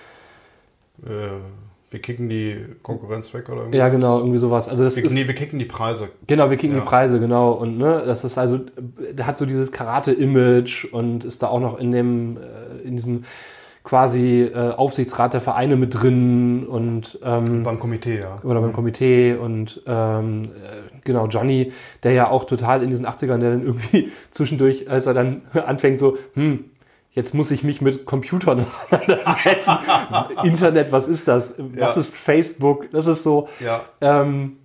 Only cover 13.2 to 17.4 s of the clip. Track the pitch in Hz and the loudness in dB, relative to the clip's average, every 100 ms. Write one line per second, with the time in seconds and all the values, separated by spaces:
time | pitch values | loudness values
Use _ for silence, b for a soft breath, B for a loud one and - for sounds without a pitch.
13.2 | 123 B B B B B - 131 131 123 | -8 B B B B B 0 2 4 2
14.2 | 123 120 120 120 120 117 135 135 123 - | 4 4 2 0 -2 0 -2 -2 -4 0
15.2 | 120 123 127 117 135 131 127 110 127 127 | 0 0 -2 0 2 2 0 2 2 4
16.2 | 123 123 123 123 - 120 117 113 110 - | 4 4 2 0 -2 -4 -4 -4 -8 -10
17.2 | 123 117 | -4 -2